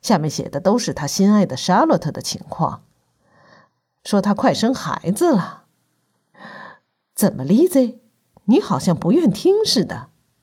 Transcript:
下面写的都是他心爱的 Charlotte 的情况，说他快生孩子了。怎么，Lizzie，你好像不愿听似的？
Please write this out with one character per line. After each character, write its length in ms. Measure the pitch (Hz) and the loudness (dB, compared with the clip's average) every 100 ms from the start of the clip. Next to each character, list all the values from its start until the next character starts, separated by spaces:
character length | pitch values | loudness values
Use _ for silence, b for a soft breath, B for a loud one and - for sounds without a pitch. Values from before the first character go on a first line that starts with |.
下 160 | - 190 | 0 0
面 140 | 151 | 0
写 180 | - - | -6 -8
的 120 | 139 | -4
都 180 | 185 233 | 0 0
是 140 | - | -2
他 160 | 139 147 | -6 -6
心 240 | - 196 | 2 4
爱 120 | 208 | 4
的 120 | 190 - | 2 -2
Charlotte 560 | - 190 320 - 151 | 0 2 2 0 -2
的 100 | - | -8
情 180 | - - - | -10 -10 -10
况， 340 | - 160 - _ _ _ _ b b b b b _ _ _ | -6 -6 -6 _ _ _ _ b b b b b _ _ _
说 180 | - 208 | -2 0
他 100 | 196 | 0
快 220 | 202 262 | 0 0
生 180 | - 226 | 0 0
孩 380 | 262 165 - - | -2 -6 -6 -4
子 220 | 202 349 | 0 2
了。 320 | 226 - - _ _ _ _ _ _ _ B B B B B _ _ _ - | 2 -2 -10 _ _ _ _ _ _ _ B B B B B _ _ _ -2
怎 180 | 202 | 0
么， 100 | 135 | 0
Lizzie， 520 | 131 220 359 269 247 - _ _ _ _ | 0 2 4 2 0 -4 _ _ _ _
你 160 | - 285 | 2 2
好 180 | - 139 | 2 -2
像 160 | 185 | 0
不 160 | 165 165 | 0 2
愿 180 | 294 330 | 2 2
听 320 | - 349 415 | 2 2 2
似 200 | 415 233 | 2 0
的？ 260 | 151 - - _ _ _ | -2 -8 -16 _ _ _